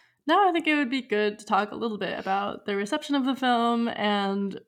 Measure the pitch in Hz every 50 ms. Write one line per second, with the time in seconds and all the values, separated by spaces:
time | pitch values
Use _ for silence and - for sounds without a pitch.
0 | _ _ _ _ - 285 320 381 415 370 330 339 285 302 302 294 294 233 262 269
1 | 247 - 208 208 214 208 208 214 - - 214 190 208 208 - 214 220 233 214 196
2 | 190 170 - - 185 190 190 196 202 208 - - - - 202 196 202 202 302 302
3 | 302 - 285 277 254 269 262 254 269 254 247 233 233 233 233 233 233 233 - -
4 | 208 208 208 202 196 196 196 202 196 196 190 - -